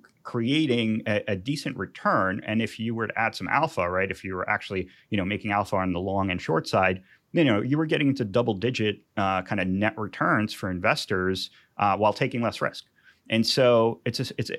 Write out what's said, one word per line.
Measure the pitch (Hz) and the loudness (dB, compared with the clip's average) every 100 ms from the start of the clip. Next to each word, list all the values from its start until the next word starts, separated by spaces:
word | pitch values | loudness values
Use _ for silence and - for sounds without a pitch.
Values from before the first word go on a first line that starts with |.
| - _ | -14 _
creating | - 120 113 151 156 120 113 110 113 | -6 -2 0 2 2 2 0 0 0
a, | 107 - | -2 -2
a | 98 | -4
decent | 104 151 - - | -4 -4 -6 -6
return. | - - 208 160 95 113 - | -8 -4 0 2 2 -2 -2
And | 107 | -2
if | 113 - | -2 -4
you | 113 117 | -6 -4
were | 110 | -4
to | - | -2
add | 113 - | -2 -4
some | 87 | -2
alpha, | 123 156 - 87 | 0 0 -2 -2
right, | 92 95 | 0 -2
if | - | -4
you | 95 90 | -8 -6
were | 92 | -2
actually, | 104 - 98 87 - - | -2 -2 -6 -6 -10 -4
you | 104 | -2
know, | 92 | -2
making | 104 104 | -2 -2
alpha | 101 98 98 | -2 0 0
on | 92 | 0
the | 87 | -2
long | 95 98 95 | -2 -2 -2
and | 90 | -2
short | - 160 151 | -2 -2 0
side, | 107 95 92 - _ _ | 2 2 2 -6 _ _
you | - | 2
know, | 147 104 | 4 4
you | 120 147 | 2 0
were | 160 | 0
getting | 156 139 | 2 2
into | 135 | 0
double | 110 120 120 | 0 0 2
digit, | 98 113 117 107 101 _ - | 0 -2 0 -2 -2 _ -2
uh, | 98 95 | 0 0
kind | 92 104 | 0 -2
of | 92 | 0
net | 95 107 110 | 2 0 0
returns | 107 - 170 143 104 | -6 -2 2 2 0
for | - 101 | -4 -4
investors, | 90 98 151 - 95 92 95 - - _ - | 0 0 0 0 0 0 -2 -6 -14 _ -2
uh, | 101 95 | 0 4
while | 107 | 2
taking | 104 135 123 | 2 -2 0
less | 117 - | -2 -2
risk. | - - - _ _ _ - | -4 -6 -18 _ _ _ -2
And | 110 113 | 0 2
so | - 123 120 113 117 - | 4 6 6 4 2 -4
it's | - | -4
a, | 127 - | -4 -4
it's, | 113 | -6